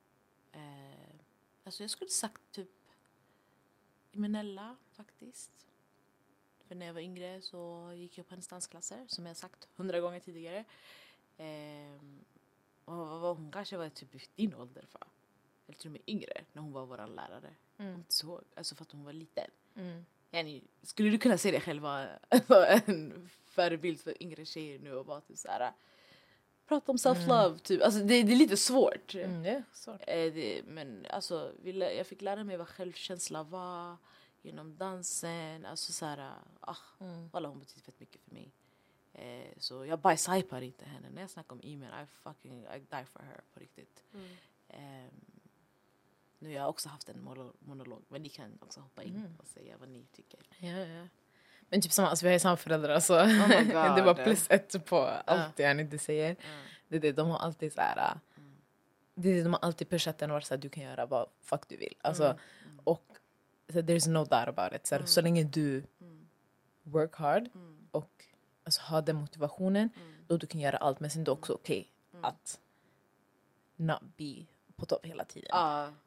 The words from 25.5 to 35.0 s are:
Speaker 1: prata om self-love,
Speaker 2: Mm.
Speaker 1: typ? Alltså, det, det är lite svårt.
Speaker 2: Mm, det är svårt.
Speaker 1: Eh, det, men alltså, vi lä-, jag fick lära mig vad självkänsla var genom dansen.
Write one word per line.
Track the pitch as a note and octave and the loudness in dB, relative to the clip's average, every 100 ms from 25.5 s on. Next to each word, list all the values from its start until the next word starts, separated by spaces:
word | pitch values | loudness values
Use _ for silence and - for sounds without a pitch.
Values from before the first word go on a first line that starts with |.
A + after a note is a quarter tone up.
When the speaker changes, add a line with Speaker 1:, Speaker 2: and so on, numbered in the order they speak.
| F#2+ B2 - _ _ _ - _ _ _ _ - | -6 -6 -8 _ _ _ -20 _ _ _ _ -2
Speaker 1:
prata | D4 - | 0 2
om | B3+ | 2
self-love, | C4 B3 E3+ A#3+ F#3+ | 4 4 6 6 6
Speaker 2:
Mm. | D#3+ | 4
Speaker 1:
typ? | - F#3 | 0 4
Alltså, | - G#3+ | 6 6
det, | G3+ A#3+ | 6 8
det | G#3 | 8
är | B3 | 8
lite | C#4+ G3 | 8 6
svårt. | - B3+ G3+ - - | 4 6 4 2 -6
Speaker 2:
Mm, | G3 F#3 F3 | -8 -6 -4
det | E3 | -2
är | C4+ - | -4 -6
svårt. | - - G#3+ - | -16 -18 -12 -4
Speaker 1:
Eh, | E3+ E3 | -2 -2
det, | D#3+ A#2+ E2 E2 | -2 -6 -6 -8
men | D#3+ C#3+ G#2 - | -12 -12 -12 -8
alltså, | - - E3 C#3+ - | -8 -6 -6 -8 -12
vi | F3+ | -10
lä-, | F#3+ F3+ | -4 -4
jag | G#2+ F#3 | -4 -8
fick | F#3+ | -8
lära | G3+ G3+ | -6 -6
mig | G#3 F#3 | -6 -10
vad | E3+ | -10
självkänsla | - F3+ E3+ - F3+ - D#3 | -12 -12 -10 -10 -8 -8 -8
var | D#3 F#3 F3+ F3 F3 F3 _ - _ _ | -10 -10 -10 -10 -10 -14 _ -20 _ _
genom | - D3+ D#3 D#3 | -18 -16 -16 -10
dansen. | F#3+ F#3 | -8 -8